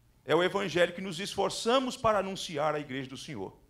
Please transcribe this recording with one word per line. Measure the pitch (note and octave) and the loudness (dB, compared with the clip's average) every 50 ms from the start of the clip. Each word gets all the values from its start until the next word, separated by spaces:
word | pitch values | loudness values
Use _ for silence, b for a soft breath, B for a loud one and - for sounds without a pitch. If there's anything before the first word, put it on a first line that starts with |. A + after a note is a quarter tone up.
| _ _ _ _ _ | _ _ _ _ _
é | - C#3+ | 2 4
o | D#3+ F3 | 4 4
Evangelho | F3+ F3+ G3+ G3+ F#3 C#3 F3 F3 F3+ F3 | 4 2 0 -2 0 2 4 4 4 2
que | F#3 | -2
nos | F#3+ G3 F3 D3+ | -6 -6 -6 -6
esforçamos | G3 F#3+ - G3 G3 F#3+ - - - A3+ A#3+ C4+ C4 B3+ - - | -6 -4 -2 0 0 0 -2 -2 0 2 2 4 2 0 -2 0
para | - A3+ G#3+ G3+ | 2 2 4 2
anunciar | F#3+ F#3+ G3 - - - E3+ C#3 D3+ D#3 D3+ | 2 -2 -4 -6 -8 -6 -4 0 0 0 0
à | D3+ | 0
igreja | D3 C3 B2+ C3+ C3+ C3 | -4 -4 -6 -6 -6 -6
do | C3+ A#2+ | -10 -12
Senhor. | - - D3+ G#2+ F#2+ - - - - _ | -12 -10 -8 -8 -8 -8 -10 -14 -20 _